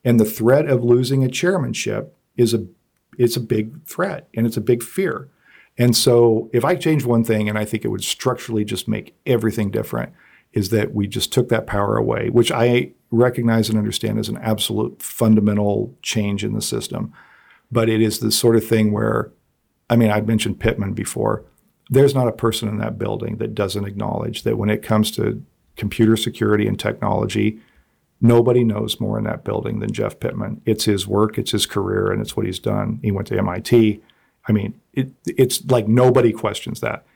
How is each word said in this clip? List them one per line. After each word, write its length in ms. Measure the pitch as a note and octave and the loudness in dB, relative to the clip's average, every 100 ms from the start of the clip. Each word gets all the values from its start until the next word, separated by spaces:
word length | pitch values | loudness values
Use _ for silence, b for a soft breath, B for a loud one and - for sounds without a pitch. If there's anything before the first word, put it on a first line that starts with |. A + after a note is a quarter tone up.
and 160 | B2+ A#2 | 2 4
the 40 | |
threat 420 | G#2+ - A#2 C#3 D3 | 2 2 4 4 4
of 180 | C3 | 0
losing 400 | A#2+ B2 B2+ C3+ | 4 2 4 0
a 60 | C3 | 0
chairmanship 840 | - F3 F#3+ B2 - - G#2+ G#2+ _ _ - | 0 0 0 -2 -4 -4 -6 -8 _ _ 0
is 160 | A#2 | 2
a, 140 | A2 F#2+ _ _ _ _ - | 2 -4 _ _ _ _ 0
it's 180 | A#2+ C3 | 0 0
a 40 | |
big 420 | A2+ G#2+ A2 D3+ - | -2 -2 -4 -10 -16
threat 420 | - F#3+ F3 - | -6 -6 -6 -10
and 120 | - A#2 | -2 -2
it's 120 | A2+ | -2
a 20 | |
big 220 | G#2 A#2 | 0 0
fear. 480 | - - F#3+ - - b b b b - | 0 -4 -4 -4 -10 b b b b 0
And 180 | B2 A#2 | 2 4
so 540 | - A#2+ A#2+ A2 A2+ | 4 6 6 4 0
if 120 | B2 | 0
I 120 | C3+ F3+ | 0 0
change 300 | D#3+ D#3 B2 | 2 0 2
one 180 | A#2 | 2
thing, 240 | A2+ A2 G#2+ | 2 0 0
and 100 | G#2+ | -2
I 60 | |
think 200 | G#2+ A2 | -2 -4
it 40 | A2 | -4
would 160 | G#2 | -6
structurally 600 | - - C3 B2 - A2 | -6 -4 -4 -4 -4 -4
just 220 | G#2 F#2+ - | -2 -4 -4
make 300 | G#2+ - _ | -6 -6 _
everything 460 | - A#2+ A2+ A2+ G2+ | 0 0 2 -2 -2
different, 420 | A2 G#2+ A#2+ - b b b b | -4 -4 -6 -8 b b b b
is 160 | G#2 F#2+ | -4 0
that 240 | A2 G#2+ | 0 0
we 120 | G#2 G2+ | -2 -4
just 260 | A#2 - | -4 -2
took 160 | - B2 | 0 0
that 180 | A2+ - | 0 -2
power 300 | G2+ G2+ A2 | -2 0 0
away, 320 | A2 A2 - | 0 -2 0
which 220 | A#2+ A#2 | 2 2
I 400 | A#2+ A#2+ A#2+ - _ - | 2 2 2 0 _ -4
recognize 580 | A#2 B2 B2 A#2 A2+ G#2 | 2 2 2 0 2 2
and 100 | A2 | 0
understand 400 | G#2 - G#2+ A2 | -2 -4 -4 -4
as 100 | G#2+ | -4
an 100 | - | -6
absolute 640 | A2+ A2 - G#2+ A#2 - | -4 -2 -2 -2 -4 -6
fundamental 920 | - - A2+ G#2+ G#2 G#2 G#2 G2+ G#2+ - | -14 0 4 4 4 0 0 -2 -4 -8
change 420 | - A3 G2+ - | -6 -4 -4 -4
in 80 | G#2 | -4
the 100 | G#2+ | -4
system. 500 | - - - - - b b b b b b | -4 -6 -6 -8 -8 b b b b b b
But 160 | A#2 A2+ | 0 2
it 140 | A2 | 2
is 160 | A2 - | 2 0
the 120 | A2 | -2
sort 260 | - A#2+ A2+ | 2 4 4
of 100 | A2 | 4
thing 260 | A2+ G#2+ | 2 2
where, 400 | G#2 A2 A2 A2+ _ _ _ _ _ - | 0 -2 -2 -4 _ _ _ _ _ 0
I 80 | A#2 | 2
mean, 140 | A2 | 4
I've 180 | G#2 G#2+ | 2 0
mentioned 320 | A2 - - | 0 -2 -2
Pittman 320 | A2 - G2 | -2 -2 -4
before. 520 | G2 G2+ - A2 G#2 - _ _ _ - | -6 -6 -2 -2 -2 -8 _ _ _ 0
There's 260 | B2+ C#3+ | 4 4
not 120 | C3+ B2 | 4 0
a 60 | |
person 360 | - A#2 - A2 | 0 -2 -2 -4
in 100 | G#2 | -4
that 200 | G#2+ G2 | -6 -4
building 380 | G#2 G#2 A2 G#2+ | -6 -4 -6 -6
that 180 | A2 | -6
doesn't 300 | G#2+ G2 G2+ | -4 -4 -2
acknowledge 580 | G2+ G2 G#2+ G#2+ - - | -6 -6 -4 -4 -6 -4
that 140 | A#2 G#2+ | -4 -2
when 140 | G#2 | 0
it 120 | G#2+ | -2
comes 280 | - A2 - | 0 2 2
to 320 | - A2 G#2+ - _ _ - | 0 -4 -4 -10 _ _ -8
computer 400 | G#2 - A2 A2 | -6 2 4 4
security 500 | - - G#2 G#2 G#2 | 0 -2 0 2 0
and 140 | G2+ | -2
technology, 800 | G#2+ - G#2+ G#2 G#2 G#2+ G#2 A2 B B B B _ - | -2 -2 -2 -2 -2 0 -2 -2 B B B B _ 0
nobody 440 | A#2 A#2 A#2+ B2 | 6 6 6 4
knows 340 | A#2 G#2 G#2+ - | 2 0 -4 -4
more 200 | G2+ G#2+ | -4 -4
in 60 | |
that 200 | G#2+ - | -4 -6
building 340 | G#2 G#2 A2+ G#2+ | -6 -6 -4 -6
than 120 | G#2+ | -4
Jeff 260 | G#2+ G#2+ - | -4 -4 -4
Pittman. 440 | G#2 - G#2 - | -6 -6 -8 -6
It's 220 | - G#2+ - | -2 -2 0
his 200 | G2 G2+ | 0 0
work, 320 | G2+ G#2+ G#2+ | 2 2 0
it's 140 | - | -4
his 140 | G#2+ - | -2 -2
career, 440 | G2+ G2 G2 G2 | -2 -2 0 0
and 100 | G2+ | -2
it's 160 | G#2+ - | -4 -4
what 100 | G2+ | -4
he's 120 | F#2 | -4
done. 400 | A2 G#2 G2+ A2 | -4 -2 -4 -4
He 100 | G#2+ | -2
went 160 | G2 G2 | -2 -2
to 100 | G2+ | -2
M 100 | G2 | -2
I 120 | F2+ | -4
T. 400 | - A#2+ G#2+ G#2 b b b b - | 2 4 4 0 b b b b -2
I 40 | |
mean, 280 | G#2+ G2+ - _ | 0 0 -10 _
it, 160 | - C3 - - | -6 -6 -6 -8
it's 380 | - F#3+ - C3 | 0 2 0 0
like 200 | - G#2 | 0 2
nobody 460 | A#2+ B2+ B2+ F3 | 4 6 6 4
questions 480 | - G#2+ - - - | 0 -4 -6 -10 -8
that. 240 | A2+ G#2+ _ | -6 -8 _